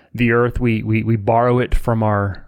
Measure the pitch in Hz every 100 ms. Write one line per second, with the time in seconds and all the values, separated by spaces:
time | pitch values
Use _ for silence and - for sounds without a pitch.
0 | _ - 120 117 120 120 120 113 110 110
1 | 110 113 101 113 123 123 123 - - 113
2 | 107 101 101 92